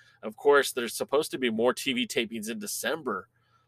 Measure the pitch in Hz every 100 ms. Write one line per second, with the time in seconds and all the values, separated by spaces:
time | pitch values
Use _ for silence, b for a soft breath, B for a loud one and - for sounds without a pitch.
0 | b b 110 - 143 143 127 127 117 -
1 | 127 139 160 151 127 110 123 - 139 123
2 | 120 - 113 113 107 113 104 - 113 160
3 | 135 95 - _ _ _